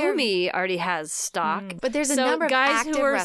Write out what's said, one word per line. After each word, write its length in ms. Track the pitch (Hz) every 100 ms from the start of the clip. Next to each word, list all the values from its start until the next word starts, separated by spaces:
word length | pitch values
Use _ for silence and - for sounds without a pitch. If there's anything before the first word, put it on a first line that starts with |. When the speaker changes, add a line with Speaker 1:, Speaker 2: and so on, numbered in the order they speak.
Speaker 1:
a 100 | 339
Speaker 2:
Okinoumi 400 | 381 233 185 180
already 220 | - 185 180
has 340 | 180 170 156
stock. 520 | - - 185 160 175
Speaker 1:
Mm, 180 | 196 175
but 140 | 254
there's 160 | 294 277
a 40 |
Speaker 2:
So 120 | 269 254
Speaker 1:
number 180 | 247
of 60 | 311
Speaker 2:
guys 320 | 262 277 226
who 80 | 294
Speaker 1:
active 120 | 294
Speaker 2:
are 120 | 277
s-, 60 | 208